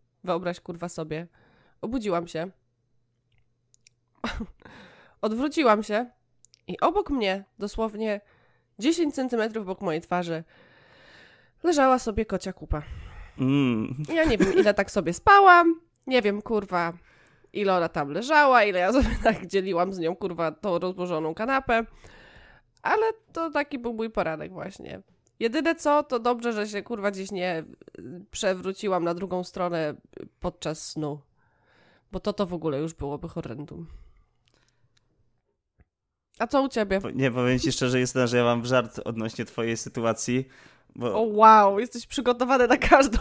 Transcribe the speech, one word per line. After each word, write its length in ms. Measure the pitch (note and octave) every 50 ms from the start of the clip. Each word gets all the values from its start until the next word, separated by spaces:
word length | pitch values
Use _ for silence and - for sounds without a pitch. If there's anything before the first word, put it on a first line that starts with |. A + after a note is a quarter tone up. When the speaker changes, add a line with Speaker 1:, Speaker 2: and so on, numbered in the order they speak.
| _ _ _ _ -
Speaker 1:
wyobraź, 380 | F3+ F3 E3+ F#3 F3 F3+ -
kurwa, 280 | - - E3+ E3 E3+ F3+
sobie, 380 | - E3+ D#3+ D3+ D3+ D#3+ F3 - _ _ _ _ _ _ _ _ _ -
obudziłam 460 | - G#3+ B3+ C4 G#3+ G3+ E3+ E3+ E3+
się, 240 | - - D#3 E3+ F#3+ - _ _ _ _ _ _ _ _ _ _ _ _ _ _ _ _ _ _ _ _ _ _ _ _ _ _ _ _ _ _ _ _ _ -
<laughs> 100 | A3 - - G#3+ - - _ - - - - - - - - - _ _ -
odwróciłam 640 | - G#3+ A3 A#3+ C#4+ D4+ D4 E4 C#4 A3+ G#3+ G#3+ G#3
się 220 | - G#3 A3 B3 - _ _ _ _ _ _ _ _ _ _ _
i 120 | - F3 -
obok 300 | - E4+ E4+ G#4 F4 -
mnie, 340 | C#4+ B3 G#3+ F#3+ F#3+ G3 G3 _ _ -
dosłownie 640 | G3 G#3 - A3+ A3 A3 G#3+ G#3 A3 G#3+ G3+ G#3 - _ _ _ _ _ _ _ _ _ _ -
dziesięć 360 | G#3 D#4 E4 F4 E4 D4 -
centymetrów 480 | C#4 B3+ B3 A#3+ A3+ G#3+ A#3 G#3+ A3 G3+
obok 180 | F#3 F#3 -
mojej 200 | G3+ F3 D#3 E3+
twarzy, 420 | - - F3+ F3+ F3 E3+ E3 D#3+ E3 _ _ _ - _ _ _ _ _ - - - - - - - - _ _ _ _ _ _ -
leżała 360 | F4 E4 C#4+ C4+ C4 B3+ B3
sobie 260 | - A3+ G3+ A3 A3
kocia 280 | - F#3+ F3+ - F#3+ -
kupa. 280 | - D#3 - - D3+ - - - - - - - - - - - -
Speaker 2:
Mm. 640 | C3 C3 C#3 C#3+ C#3 B2 A#2 A2 A2 - B2+ C#3+ D3+ - E4
Speaker 1:
Ja 100 | E4 D#4+
nie 140 | - A3+
wiem, 160 | F#3+ F4 G4 -
ile 200 | F#4 D#4+ - -
tak 180 | G#3 G3 -
sobie 220 | - G3+ D#3+ E3+ F3
spałam, 680 | - - G#4+ G4+ G4+ G4 F#4 F4 F4 E4+ E4+ E4 E4 _ _ _ _ -
nie 140 | C4 B3+ B3
wiem, 200 | G3+ G#3 G3+ G#3
kurwa, 520 | - - A3 G#3 G3 - F#3 F3 E3+ E3+ E3+ F3 - _ _ _ _ _ _ _ _ _ -
ile 200 | G3+ G3+ F#3+ F#3
ona 120 | F3+ E3 E3
tam 200 | - E3 C#3+ C#3
leżała, 520 | D3+ F#3 A#3+ C#4 D#4 D4 D4 C4+ B3+ A#3 G#3
ile 160 | G#3 F#3 F3+
ja 120 | F3+ F#3+ A#3+
sobie 160 | C#4 A3+ A3 - -
<laughs> 20 | -
tak 220 | A#3 G#3 - F#3
dzieliłam 460 | F3 G3 G3 F#3 G3 F3 E3+ F3+ F#3+ G3
z 60 | F3+
nią, 160 | D#3+ E3 F#3
kurwa, 360 | - G#3 F3+ E3+ E3 E3 D#3+
tą 280 | D3+ - - G3+ E3+ E3+
rozłożoną 540 | F3+ F#3 F#3 F#3+ F3+ F3+ E3+ D#3 D#3+ D#3 D#3+
kanapę. 520 | - A3+ C4 C4+ C4+ C4 - A3+ A3+ A3+ - - - - - - - - - - - - - - - _ _ _ _
Ale 220 | - - E4+ G#4+ A4 A4+ A4 - _ _ -
to 160 | E4 E4 D#4+
taki 300 | D4 C#4+ C#4+ C#4+ C#4+ B3
był 140 | A#3 A#3+ A3+
mój 160 | A3 A3+ A3
poranek 440 | A3 G#3+ E3+ D#3+ D#3 D3+ D3+ F3 F#3
właśnie. 480 | E3 - F#3+ - - - - - F#3+ - _ _ _ _ _ _ -
Jedyne 360 | A3+ A#3 A#3 D#4+ C4+ E4 E4
co, 280 | E4 - D4 D4 D4 D4
to 160 | - C4 A#3
dobrze, 340 | A3+ A#3+ B3 A3+ A#3 A#3+ A3+
że 140 | G#3 G#3
się, 140 | G#3+ G#3 G3+ -
kurwa, 280 | - A#3 G#3 G3 G#3
gdzieś 200 | G3 F#3+ F#3+ F#3+
nie, 320 | G3+ F3+ F3+ F3+ E3+ D#3+ - - - - - - - -
y, 260 | - B2+ F3 F3+ G3 _
przewróciłam 720 | - - A3+ F#3 F#3+ F#3 F3 F#3+ F#3+ - G#3+ G3 F#3 F3 E3
na 100 | E3+ E3+
drugą 300 | F3 G3 F3+ F3+ F3+ F3+
stronę 500 | - - F#3+ F3+ F3 E3+ D#3+ D#3 D3+ - - _ _ - - - - _ -
podczas 460 | - F3+ - - - D3+ D#3+ - - -
snu. 300 | - D#3 D3+ D3 D3+ D3 - _ _ _ _ _ _ _ _ _ _ _ _ _ _ _ _ -
Bo 80 | - F#3
to, 140 | - G#3+ G3+
to 120 | - G3+
w 60 | F3 F3+
ogóle 260 | D#3+ D#3 D#3+ C#3 C#3
już 140 | D#3 E3 -
byłoby 340 | - C#3+ C#3 D3 D3 E3 D#3+
horrendum. 580 | - E3+ D#3 D3 A2 C#3+ D3 - D3 E3+ E3 - - - - - - _ _ _ _ _ _ _ _ _ _ _ _ _ _ _ _ _ _ _ _ _ _ _ _ _ _ _ _ _ _ _ _ _ _ _ _ _ _ _ _ _ _ _ _ -
A 80 | A3+
co 140 | A3+ C#4+ C4+
u 80 | C4+ C4
ciebie? 320 | - A3+ G#3 G3 F#3+ G3
Speaker 2:
Po-, 80 | G3 -
nie, 220 | - C3 C3+ B2+
powiem 280 | A2+ B2+ B2 B2 B2+ B2
ci 120 | C#3 C#3+
szczerze, 280 | B2 - C3 B2 B2+ B2+
Justyna, 280 | B2+ B2 - C3 B2
że 100 | A#2 B2
ja 60 | B2 A#2+
mam 220 | A#2+ A#2+ A#2+ A#2
żart 340 | B2 C3 B2 A#2 A2+ - A2 -
odnośnie 400 | - A2+ A2+ A2 A2 - - A2
twojej 320 | - - A#2+ A2+ A#2 A2+
sytuacji, 720 | - - - - B2 A2+ A2+ G#2+ - - B2 B2 C3 C3 - - - - - _ _ _ _ -
bo 200 | - A#3+ A3+ G3
Speaker 1:
O, 60 | G#3+
wow, 580 | A#3 A3 G#3 G#3 A3 A3 A3 G#3+ G3+ G3 G3 G#3
jesteś 280 | B3 A#3+ - A#3 -
przygotowany 600 | - - C#4+ A3+ B3 A#3+ A#3+ B3+ B3 C4+ B3 B3
na 100 | A3+ C4+
każdą 420 | - - - - C#4 C#4 A3+ A3 -